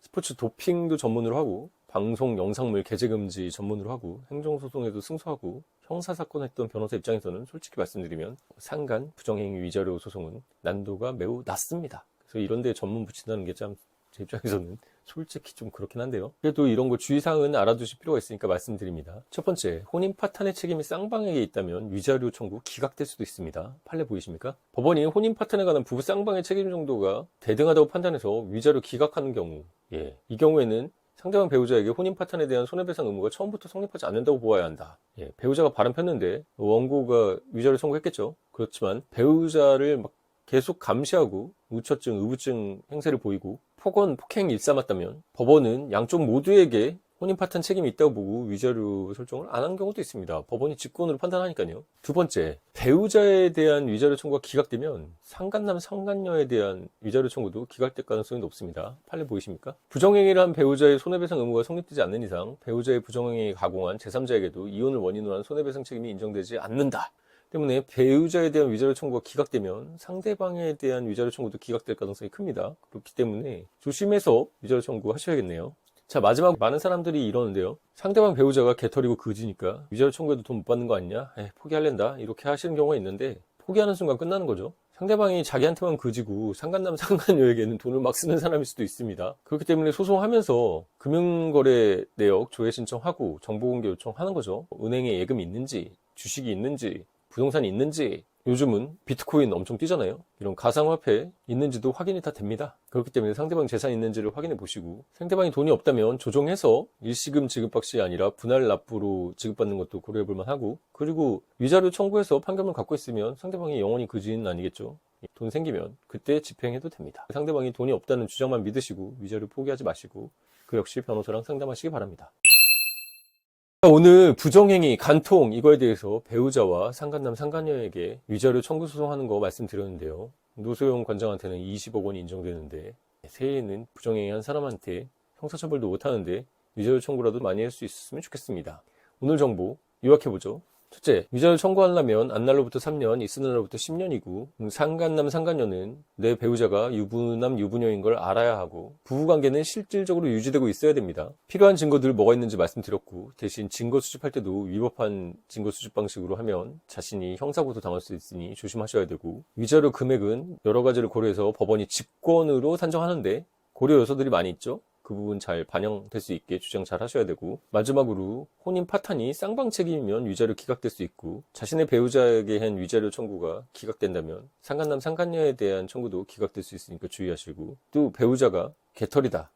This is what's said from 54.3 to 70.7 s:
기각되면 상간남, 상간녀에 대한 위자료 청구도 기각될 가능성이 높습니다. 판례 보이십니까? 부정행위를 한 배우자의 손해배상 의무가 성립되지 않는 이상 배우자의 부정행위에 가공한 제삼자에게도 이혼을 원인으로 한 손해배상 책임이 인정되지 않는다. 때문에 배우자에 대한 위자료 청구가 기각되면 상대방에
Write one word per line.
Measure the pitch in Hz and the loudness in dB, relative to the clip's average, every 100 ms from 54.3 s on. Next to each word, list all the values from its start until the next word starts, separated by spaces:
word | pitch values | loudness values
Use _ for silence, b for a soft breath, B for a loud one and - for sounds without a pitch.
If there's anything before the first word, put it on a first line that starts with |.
| 139 | -4
기각되면 | - 135 139 120 151 107 78 82 | -2 -2 -2 -2 -6 -8 -12 -20
상간남, | - - 190 214 208 175 | -20 -10 -4 -2 -2 -4
상간녀에 | - 202 196 196 185 160 131 | -6 -8 -4 -4 -2 0 2
대한 | 117 101 92 90 _ | 2 0 -2 -12 _
위자료 | 104 127 127 | -2 0 0
청구도 | 135 101 110 127 | -2 -6 -8 -10
기각될 | - 131 - - | -4 -4 -4 -4
가능성이 | 110 107 123 | -4 -4 -8
높습니다. | 90 - 90 80 95 131 - | -8 -10 -12 -10 -12 -14 -12
판례 | 165 | -10
보이십니까? | 131 101 101 87 131 - _ | -6 -6 -8 -12 -14 -16 _
부정행위를 | 139 190 202 196 185 | 2 6 6 6 6
한 | 180 | 4
배우자의 | 156 139 139 143 139 | 4 4 8 6 6
손해배상 | 170 180 170 160 | 2 -4 -2 -2
의무가 | 120 117 | 0 0
성립되지 | 113 170 170 143 | -2 -6 -6 -2
않는 | 90 110 | -2 -2
이상 | 107 90 101 139 | -6 -8 -8 -12
배우자의 | - 117 120 120 | -6 -2 0 0
부정행위에 | 113 120 120 117 107 | -2 -6 -4 -2 -4
가공한 | 92 95 92 90 104 | -2 -4 -2 -4 -6
제삼자에게도 | 107 127 127 113 90 80 101 | -6 -6 0 0 0 -6 -10
이혼을 | 101 127 127 | -2 -2 0
원인으로 | 92 104 104 | -2 -4 -4
한 | 98 | -6
손해배상 | - 151 139 135 | -6 -6 -6 -6
책임이 | 120 120 117 | -10 -10 -10
인정되지 | 95 107 101 92 113 | -8 -8 -6 -6 -8
않는다. | 101 127 139 - - _ b b b | -4 -2 -2 -2 -8 _ b b b
때문에 | 160 143 131 131 | -4 -2 -2 -2
배우자에 | - 131 139 165 175 165 | 2 6 6 4 2 2
대한 | 151 139 | 4 2
위자료 | 110 135 | 2 0
청구가 | 131 147 127 | 0 -2 -4
기각되면 | - 139 147 127 98 101 143 165 | -4 -4 -2 -2 -4 -8 -12 -18
상대방에 | - 185 208 196 185 175 165 | -12 -8 -6 -4 -4 -4 -6